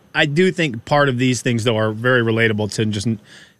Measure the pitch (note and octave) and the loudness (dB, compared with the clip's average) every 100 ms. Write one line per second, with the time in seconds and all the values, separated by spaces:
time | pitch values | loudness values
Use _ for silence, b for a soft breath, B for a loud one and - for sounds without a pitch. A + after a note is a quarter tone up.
0 | - D3 D#3 C#3+ F#3 F3 D#3+ A2+ - D3 | -6 -2 0 2 2 2 -2 -4 -2 2
1 | C#3+ A#2+ B2+ B2 C3+ A#2 A2 A2 A2 A2 | 2 2 0 0 -2 0 0 0 0 -2
2 | B2 B2+ A2+ A2+ A2+ G#2 G#2 - G#2+ G#2 | 0 0 0 2 2 0 -4 -2 -2 -2
3 | A#2 A2 B B B B | -4 -6 B B B B